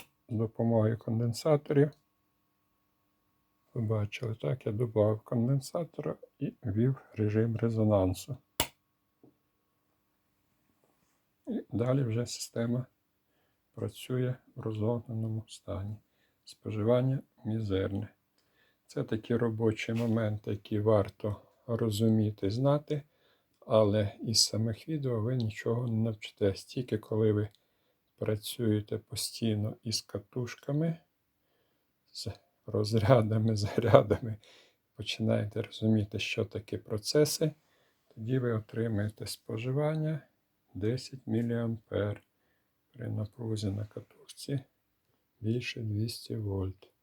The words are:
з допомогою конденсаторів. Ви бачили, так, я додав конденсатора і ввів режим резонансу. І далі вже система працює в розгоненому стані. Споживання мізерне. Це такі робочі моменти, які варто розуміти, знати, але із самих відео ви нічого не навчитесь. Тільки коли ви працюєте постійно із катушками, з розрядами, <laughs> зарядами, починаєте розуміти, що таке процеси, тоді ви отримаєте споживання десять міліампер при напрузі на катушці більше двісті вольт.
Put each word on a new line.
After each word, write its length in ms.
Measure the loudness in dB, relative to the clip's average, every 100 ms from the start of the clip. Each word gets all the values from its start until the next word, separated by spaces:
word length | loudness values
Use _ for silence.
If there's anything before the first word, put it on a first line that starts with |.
| -10 _ -8
з 60 | -4
допомогою 640 | -4 -2 0 2 2 0
конденсаторів. 920 | -2 -2 -2 0 2 2 2 2 2 0 _ _ _ _ _ _ _ _ _ _ _ _ _ _ _ _ _
Ви 80 | -4
бачили, 540 | 0 0 -2 -4 -8 -4
так, 300 | -4 -4 -2
я 60 |
додав 500 | -2 0 2 2 2
конденсатора 920 | -2 0 2 0 -2 -6 -6 -6 -8 -8 -12 -8
і 140 | -8 -6
ввів 380 | -4 2 2 0 -6
режим 440 | -2 0 2 2 0
резонансу. 800 | 0 2 4 4 4 0 -6 -12 _ -6 -6 -8 _ _ _ _ -20 _ _ _ _ _ _ _ _ _ _ _ _ _ _ _ _ _ _ _ _ _ -6
І 180 | -6 -4
далі 320 | -2 0 0
вже 220 | 0 -2 -4
система 600 | -8 -8 -4 -2 -2 -4 _ _ _ _ _ _ _ _
працює 600 | -8 -8 -6 -4 -2 -2 -4 _ -10
в 60 |
розгоненому 840 | -6 -2 0 0 -4 -6 -4 -4 -8
стані. 480 | -14 -8 -8 -6 -10 _ _ _ _
Споживання 760 | -20 -12 -8 0 4 4 4 0 -4 _ -4
мізерне. 640 | -4 0 0 0 -4 -6 _ _ _ _ _ _ _ -10
Це 100 | -6
такі 320 | -2 -4 0 0
робочі 580 | 2 2 0 0 -2
моменти, 580 | 0 2 2 0 -2 -4
які 280 | -6 -4 0
варто 560 | 4 4 4 -4 -6 -6 -12 _ -6
розуміти, 840 | -2 0 4 4 6 4 0 -2
знати, 520 | 2 2 2 0 -6 -6 _ _ _ _ _
але 520 | 2 4 6 4 0 -2
із 220 | 0 2
самих 460 | 2 2 -2 -4 -6
відео 320 | -4 -2 -2
ви 140 | 0 0
нічого 520 | -2 -2 -2 -2 0
не 60 |
навчитесь. 720 | 0 0 -4 -10 0 0 0 -6
Тільки 320 | -8 -4 -4
коли 340 | -2 2 4
ви 180 | 4 0 -6 _ _ _ _ _ -6
працюєте 840 | -2 -2 -4 -2 2 2 0 -8
постійно 760 | -8 -8 -8 -2 0 0 -2 -6
із 180 | -6 -6
катушками, 960 | -6 -10 -8 -6 -6 -8 -4 0 0 -2 _ _ _ _ _ _ _ _ _ _ _
з 160 | -12 -10 -10 _ _ -4
розрядами, 880 | -2 2 4 6 6 6 2 2 0
<laughs> 0 |
зарядами, 840 | 0 0 8 8 8 0 -2 -10 -14 -20 -20 _ _ -12
починаєте 640 | -8 -2 0 2 0 -4
розуміти, 580 | -8 -2 2 4 2 -4
що 260 | -4 -4 -4
таке 320 | -6 -8 -8
процеси, 760 | -6 -6 0 2 2 2 -2 -4 _ _ _ _ _ -10
тоді 240 | -2 0
ви 140 | 0
отримаєте 760 | -2 -4 -4 -2 -2 -2 -6 -12
споживання 920 | -12 -8 -6 -2 0 0 0 -2 -4 -8 _ _ _ _
десять 540 | -4 -2 -2 -6 -12 -2
міліампер 960 | -2 0 0 -2 -4 -4 -2 -2 -4 _ _ _ _ _ _ _
при 160 | -12 -6
напрузі 640 | -4 -6 -6 -6 -2 -2
на 160 | -4 -6
катушці 760 | -12 -16 _ -20 -14 -6 -6 -6 _ _ _ _ _ _ _
більше 420 | -4 -2 -4 -6
двісті 540 | -4 -2 -4 -6 -8 -6
вольт. 580 | -4 -4 -4 -8 -18 _